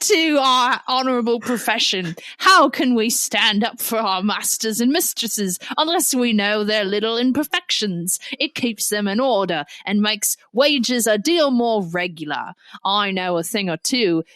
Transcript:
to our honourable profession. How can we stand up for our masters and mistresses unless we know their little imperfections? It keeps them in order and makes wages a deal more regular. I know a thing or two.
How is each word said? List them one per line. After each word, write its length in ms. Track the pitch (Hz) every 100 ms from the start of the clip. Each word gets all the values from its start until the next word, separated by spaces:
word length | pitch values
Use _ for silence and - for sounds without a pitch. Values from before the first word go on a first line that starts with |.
to 380 | - 415 320 294
our 400 | 269 254 247 226 -
honourable 520 | 254 262 247 233 233
profession. 760 | 220 240 - 220 - 196 175 170 - -
How 300 | 381 370 269
can 260 | - 262
we 160 | 240 220
stand 540 | - - 214 220 202
up 160 | 226 -
for 180 | - 226
our 240 | 214 185
masters 580 | 208 190 - - 220 214
and 120 | 240
mistresses 680 | 302 - - 233 - 196 175 - 254
unless 380 | 311 339 269
we 180 | 262 240
know 320 | 214 202 214
their 200 | 208 214
little 340 | 196 208 220 233
imperfections? 1000 | 254 254 302 349 359 - 214 170 175 - - -
It 160 | 302
keeps 340 | - 240 208 -
them 200 | 208 202
in 120 | 202
order 440 | 269 214 190 165 147 -
and 160 | - 202
makes 360 | 208 214 - - _
wages 540 | 214 294 285 226 247 226
a 120 | 214
deal 320 | 240 339 285
more 320 | 247 233 220
regular. 720 | 180 175 180 156 151 135 123 185 - -
I 260 | - 202 202
know 280 | 190 185 175
a 40 |
thing 260 | 170 214 190
or 80 | 160
two. 480 | - 254 208 165 165